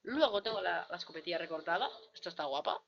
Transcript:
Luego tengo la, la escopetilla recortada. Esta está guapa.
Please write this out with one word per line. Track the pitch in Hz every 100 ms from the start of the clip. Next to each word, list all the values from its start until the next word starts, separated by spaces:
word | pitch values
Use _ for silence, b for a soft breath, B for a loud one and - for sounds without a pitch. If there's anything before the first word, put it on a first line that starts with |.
Luego | - 269 285 202
tengo | 220 214
la, | 185 170 -
la | 175
escopetilla | - 160 156 165
recortada. | 165 160 160 175 269 - -
Esta | - 180
está | 165 147
guapa. | 143 - -